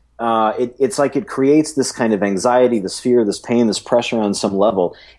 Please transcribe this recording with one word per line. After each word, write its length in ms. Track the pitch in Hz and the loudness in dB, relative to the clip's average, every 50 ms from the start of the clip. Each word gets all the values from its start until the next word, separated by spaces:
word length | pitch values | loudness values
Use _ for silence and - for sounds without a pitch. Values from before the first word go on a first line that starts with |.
| _ _ _ | _ _ _
uh, 360 | - 117 117 113 110 110 107 104 | -6 -4 -2 0 2 0 0 0
it, 180 | 113 127 120 - - | -2 -4 -6 -4 -2
it's 180 | 135 120 - | -2 -2 0
like 180 | - 143 135 - | 0 -2 0 -2
it 120 | 143 107 | -4 -6
creates 460 | - - 135 135 135 147 156 151 - - | -6 -4 0 2 4 4 4 2 0 -2
this 180 | 135 127 - | -4 -4 -4
kind 200 | - - 123 113 107 | -2 -2 0 0 0
of 100 | 95 104 | 0 0
anxiety, 560 | 101 98 92 117 123 120 127 127 120 120 107 | -2 -2 0 0 2 4 4 4 2 2 0
this 200 | 95 92 - - | -4 -6 -8 -4
fear, 240 | - 127 123 120 113 | 0 2 2 2 2
this 160 | 101 98 - | 0 -2 -4
pain, 280 | - - 120 120 120 | -4 -2 0 2 2
this 120 | 110 101 - | 2 0 -4
pressure 400 | - - 123 120 - - 123 113 | -4 -2 0 0 0 0 -2 -2
on 140 | 107 101 98 | -2 -2 -2
some 240 | - - 101 98 | -2 -4 -2 0
level. 380 | 95 101 110 95 95 87 85 - - - - - | 2 2 2 2 0 -2 -2 -4 -8 -20 -20 -16